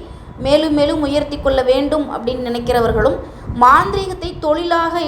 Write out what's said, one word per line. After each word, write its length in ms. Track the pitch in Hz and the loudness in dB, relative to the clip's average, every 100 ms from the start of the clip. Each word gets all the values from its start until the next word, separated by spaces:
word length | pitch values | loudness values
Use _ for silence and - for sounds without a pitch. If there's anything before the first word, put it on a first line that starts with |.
| - - - - | -12 -18 -18 -6
மேலும் 300 | 262 294 311 294 | 2 4 4 2
மேலும் 240 | 294 320 285 | 2 0 0
உயர்த்தி 300 | 294 285 285 | 0 -2 -2
கொள்ள 220 | 277 262 | 0 2
வேண்டும் 440 | 247 269 285 311 277 | 2 2 2 -2 -2
அப்படின்னு 320 | - 226 254 247 | -6 -6 -4 -4
நினைக்கிறவர்களும், 680 | 240 240 247 226 220 220 330 - - - 240 | -4 0 0 2 2 0 0 -8 -14 -10 4
மாந்திரீகத்தை 680 | 247 294 370 403 370 359 339 302 | 6 6 4 -2 -4 -6 -8 -4
தொழிலாக 500 | 311 311 349 339 330 339 | -2 0 0 0 0 -2